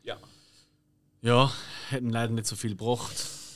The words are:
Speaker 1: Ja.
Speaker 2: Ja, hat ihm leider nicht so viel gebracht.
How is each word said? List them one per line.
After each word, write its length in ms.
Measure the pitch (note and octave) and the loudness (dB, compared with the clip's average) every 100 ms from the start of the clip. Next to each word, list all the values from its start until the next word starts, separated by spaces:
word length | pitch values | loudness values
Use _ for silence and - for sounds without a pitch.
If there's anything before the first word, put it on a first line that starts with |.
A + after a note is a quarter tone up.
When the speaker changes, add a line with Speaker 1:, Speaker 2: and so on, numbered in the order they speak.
Speaker 1:
Ja. 140 | A#2 - - - _ - _ _ _ _ _ _ | -14 -14 -16 -20 _ -20 _ _ _ _ _ _
Speaker 2:
Ja, 300 | A#2 A#2+ C3+ - - - - | 6 6 6 2 -10 -12 -6
hat 120 | C3+ | -2
ihm 80 | B2 | 0
leider 240 | A2+ A#2 | 0 0
nicht 140 | A2+ G#2+ | 0 -2
so 80 | G#2+ | -4
viel 160 | A2+ | -4
gebracht. 440 | G2 A2+ A#2+ - - - - - | -2 0 0 -2 -6 -8 -10 -14